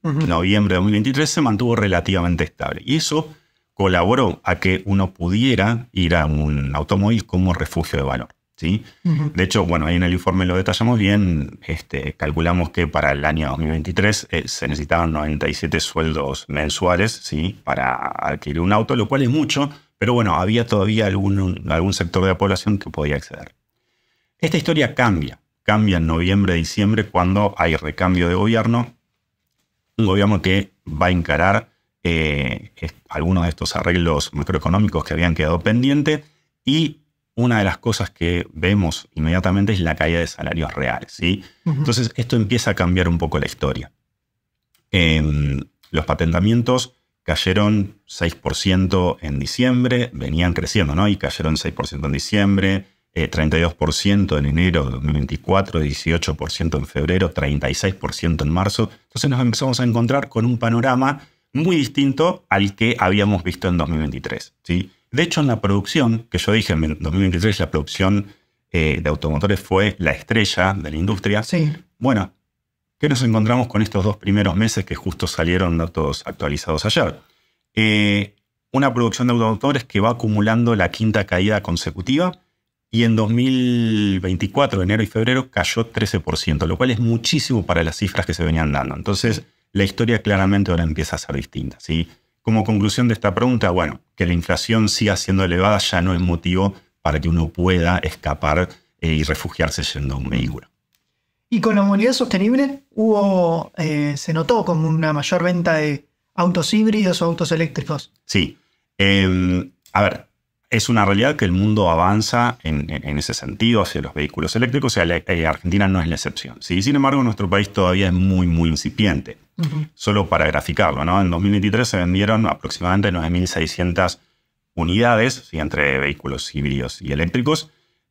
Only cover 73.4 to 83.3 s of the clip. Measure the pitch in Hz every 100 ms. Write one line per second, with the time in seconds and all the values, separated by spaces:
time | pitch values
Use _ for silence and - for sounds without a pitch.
73.4 | 107 123 123 104 107 101 98 98 101 104
74.4 | 101 87 110 - 92 78 - 82 87 -
75.4 | 82 90 90 82 82 - 71 71 - -
76.4 | 76 71 - 78 107 165 101 76 - _
77.4 | _ _ _ - 110 107 104 101 101 _
78.4 | _ _ _ 135 139 120 117 - 123 120
79.4 | 110 104 139 110 - 101 107 123 110 104
80.4 | 107 113 117 110 90 - 110 104 98 90
81.4 | 101 104 - 85 - 87 92 139 180 -
82.4 | _ _ _ _ _ 113 117 110 107